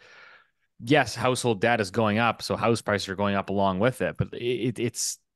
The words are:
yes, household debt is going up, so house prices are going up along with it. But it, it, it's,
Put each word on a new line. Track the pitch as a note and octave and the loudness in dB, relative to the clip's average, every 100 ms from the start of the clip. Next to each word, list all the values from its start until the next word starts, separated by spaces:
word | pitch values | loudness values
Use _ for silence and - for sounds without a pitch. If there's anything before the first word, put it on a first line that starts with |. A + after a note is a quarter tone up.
| - - - - _ _ _ - | -20 -20 -20 -20 _ _ _ -10
yes, | A#2 D3 A#2+ | 2 4 2
household | - A#2 B2+ B2 G#2+ | 0 0 0 0 2
debt | A2+ A#2+ | 2 2
is | G2 | 0
going | A#2+ G#2+ G#2 | 0 2 4
up, | A#2 G#2+ | 2 0
so | - F#2+ | -4 0
house | G#2+ A#2 | 2 2
prices | - G#2 F#2+ | 0 -2 -2
are | |
going | F#2 G2+ | -2 -2
up | G2+ F#2+ | 0 -2
along | G2 G2 F#2 | 0 0 2
with | A#2 B2 | 0 0
it. | F2+ D2+ | -2 -2
But | F#2 | -6
it, | - | -6
it, | A#2+ B2 A#2 G#2+ | -6 -4 -4 -4
it's, | A2+ - - - _ | -4 -4 -6 -8 _